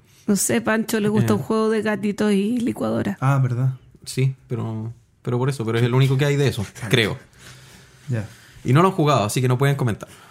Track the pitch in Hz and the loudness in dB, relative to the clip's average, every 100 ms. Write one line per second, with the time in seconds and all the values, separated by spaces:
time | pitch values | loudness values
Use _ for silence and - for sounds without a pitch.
0 | - _ - 196 - 226 226 220 220 220 | -18 _ -2 0 0 -2 0 -2 -2 -2
1 | 208 214 220 208 - 220 220 220 214 208 | 0 2 2 0 0 0 0 0 -2 -2
2 | 208 202 214 196 202 247 240 - 220 226 | -2 0 0 2 0 -2 -2 -4 -4 -2
3 | - - 135 139 127 120 131 131 - - | -4 -2 0 2 2 0 -2 -4 -12 -20
4 | - - 131 131 - 113 113 110 113 - | -10 -2 -2 -2 -10 -8 -6 -6 -8 -12
5 | _ _ - 123 131 135 110 113 120 127 | _ _ -4 -2 -2 -2 -2 2 2 4
6 | 135 135 143 139 135 104 95 - 107 117 | 4 2 2 2 0 0 -6 -8 0 2
7 | 101 - - - - - - - - - | 2 -2 -12 -20 -20 -20 -20 -20 -20 -18
8 | - 117 98 - - - - 139 190 185 | -8 -6 -6 -14 -20 -10 2 4 4 4
9 | 147 127 104 135 123 123 139 135 123 101 | 2 2 2 0 0 2 0 0 -2 -4
10 | - - - | -10 -20 -20